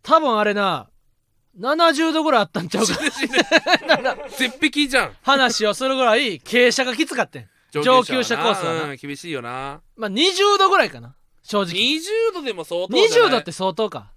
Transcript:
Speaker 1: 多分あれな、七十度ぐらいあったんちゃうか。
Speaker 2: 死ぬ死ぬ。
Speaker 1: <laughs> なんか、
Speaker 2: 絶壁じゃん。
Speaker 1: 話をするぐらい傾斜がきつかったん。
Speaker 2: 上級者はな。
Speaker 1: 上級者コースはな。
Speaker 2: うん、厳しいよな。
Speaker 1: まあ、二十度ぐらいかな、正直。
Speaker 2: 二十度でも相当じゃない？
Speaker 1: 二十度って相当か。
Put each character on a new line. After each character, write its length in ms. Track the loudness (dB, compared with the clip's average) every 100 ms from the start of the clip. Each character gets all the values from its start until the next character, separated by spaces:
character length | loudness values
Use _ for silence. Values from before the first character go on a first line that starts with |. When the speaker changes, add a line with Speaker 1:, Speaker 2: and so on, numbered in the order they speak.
Speaker 1:
多 160 | 4 2
分 180 | 4 2
あ 60 |
れ 100 | 0
な、 340 | 0 -2 -4 -10 _ _ _ _ _ _ -8
七 340 | -4 2 2
十 200 | 2 0
度 80 | 0
ぐ 60 | 2
ら 80 | 2
い 20 |
あ 20 |
っ 60 | 0
た 120 | -4
ん 60 | -4
ち 100 | -2
ゃ 40 |
う 40 | -2
か。 80 |
Speaker 2:
死 80 | -2
ぬ 80 | -4
死 160 | -4 -2
ぬ。 80 | 0 2 0
Speaker 1:
<laughs> 240 | 2 -2 2
な 100 | 0
ん 60 |
か、 140 | 0 -6 -10
Speaker 2:
絶 240 | -4 -6 -2
壁 120 | -2 0 0
じ 80 | 0
ゃ 80 |
ん。 120 | -2 -4
Speaker 1:
話 440 | 0 2 2 2 -2
を 80 |
す 120 | 0 -2
る 100 | 2
ぐ 80 |
ら 120 | 2 2
い 220 | 0 -6
傾 320 | -2 4 4 2
斜 140 | -2
が 60 | -2
き 100 | -4
つ 80 |
か 100 | -2
っ 60 | -6
た 100 | -8
ん。 40 | -18 _ _
Speaker 2:
上 120 | -2
級 20 |
者 80 | 4
は 80 | 4
な。 40 |
Speaker 1:
上 0 |
級 200 | 2 -2
者 120 | -2 -2
コ 40 | 0
ー 40 |
ス 100 | 0
は 100 | -4 -4 -6
な。 60 |
Speaker 2:
う 20 |
ん、 20 | -10
厳 180 | -12 -12
し 120 | -10
い 40 |
よ 100 | -10
な。 400 | -8 -10 -10 -14 _ -10
Speaker 1:
ま 100 | -6
あ、 20 |
二 240 | 0 0
十 240 | 2 2 4
度 120 | 4
ぐ 80 | 4
ら 80 | 2
い 40 |
か 100 | -4
な、 140 | -20 _ _ _
正 200 | -4 -4
直。 120 | -2
Speaker 2:
二 260 | -2 -2 -2
十 100 | -4 -2 -2
度 100 | -4
で 120 | -8
も 100 | -8
相 220 | -8 -6 -2
当 60 |
じ 40 | 2
ゃ 40 |
な 20 |
い？ 40 | 4
Speaker 1:
二 60 |
十 160 | 4 4
度 80 | 2
っ 40 |
て 100 | -4
相 220 | -4 -4
当 160 | -2 -6
か。 220 | -6 -18